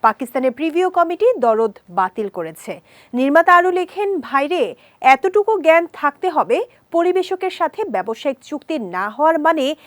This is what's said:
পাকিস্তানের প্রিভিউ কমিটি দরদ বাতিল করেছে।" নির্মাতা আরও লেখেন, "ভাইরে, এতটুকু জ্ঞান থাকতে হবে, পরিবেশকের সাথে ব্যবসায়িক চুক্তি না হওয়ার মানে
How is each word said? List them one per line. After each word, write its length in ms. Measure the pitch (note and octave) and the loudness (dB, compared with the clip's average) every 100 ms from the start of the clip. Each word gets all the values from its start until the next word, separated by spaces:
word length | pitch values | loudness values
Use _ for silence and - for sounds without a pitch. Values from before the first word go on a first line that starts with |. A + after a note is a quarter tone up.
পাকিস্তানের 500 | A3+ G#3+ B3 C4+ C4 | 0 0 -6 -2 -2
প্রিভিউ 400 | B3 D#4+ D#4 F#4 | -2 -4 0 -2
কমিটি 360 | F#4 E4+ F4 A4+ A4+ | 0 -2 2 0 2
দরদ 400 | A#3+ A3 A3+ - _ | 0 2 0 -4 _
বাতিল 380 | F3+ F#3+ G#3 G3+ | -4 -2 -4 -8
করেছে।" 520 | F#3+ D#3+ D#3+ - E3+ _ - _ | -8 -10 -12 -14 -14 _ -20 _
নির্মাতা 420 | B3 C4 D4+ F4 F4 | -2 2 4 6 6
আরও 140 | F4+ | 6
লেখেন, 480 | F4+ F4+ - G4+ F#4+ | 0 -4 -4 -4 -4
"ভাইরে, 540 | - C4+ C#4+ F4 G#3+ C#3+ _ _ | -4 -4 -2 -2 -2 -6 _ _
এতটুকু 600 | - C4 F#4 G4 G#4 A4 | 4 4 4 0 0 0
জ্ঞান 260 | D#4+ E4 E4+ | 4 2 2
থাকতে 380 | - D4 - F#4 | -4 -4 -2 -4
হবে, 320 | D#4 G#3+ - B4 _ _ | -2 0 0 -2 _ _
পরিবেশকের 600 | E4+ E4+ F4+ F#4 F#4+ F#4+ | 0 2 0 -2 -4 -6
সাথে 340 | - E4 - | -4 -6 -4
ব্যবসায়িক 540 | G#4+ G3+ F#3 A3+ D4 B3+ | -6 -4 -4 -6 -6 -6
চুক্তি 360 | - D4+ - D#4+ | -10 -12 -6 -8
না 300 | G3+ F3+ G3+ | -6 -6 -8
হওয়ার 300 | G#3+ D#4 D#4+ | 0 0 2
মানে 380 | D4+ E4 C4+ D4+ | 0 0 0 -4